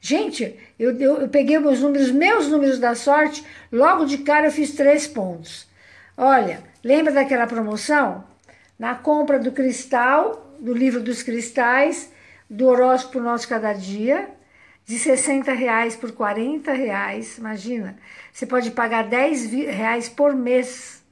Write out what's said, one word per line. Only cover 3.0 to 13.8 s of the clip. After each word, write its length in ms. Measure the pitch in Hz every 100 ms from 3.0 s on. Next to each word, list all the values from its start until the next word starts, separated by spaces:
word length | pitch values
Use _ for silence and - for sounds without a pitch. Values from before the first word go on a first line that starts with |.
| - 294 302 302 - - -
logo 320 | 233 302 349
de 140 | 294 277
cara 300 | 285 302 302
eu 40 |
fiz 220 | 294 285
três 340 | - 277 294 -
pontos. 580 | 233 190 170 160 - - _ - - - -
Olha, 440 | 254 262 196 160 - _
lembra 300 | 233 285 311
daquela 340 | 277 269 262 233
promoção? 800 | 233 214 214 - 294 240 180 - _ _ - _ _
Na 160 | 226
compra 460 | 247 302 302 285 269
do 140 | 233
cristal, 1000 | 269 262 233 - 247 247 285 415 - - -
do 140 | 240
livro 260 | 233 262 240
dos 240 | 220 233
cristais, 880 | - 233 226 - 240 254 294 - - _ - - _
do 180 | 208 254
horóscopo 540 | 247 254 254 254 262
nosso 260 | 233 240 -
cada 240 | 226 220
dia, 580 | 202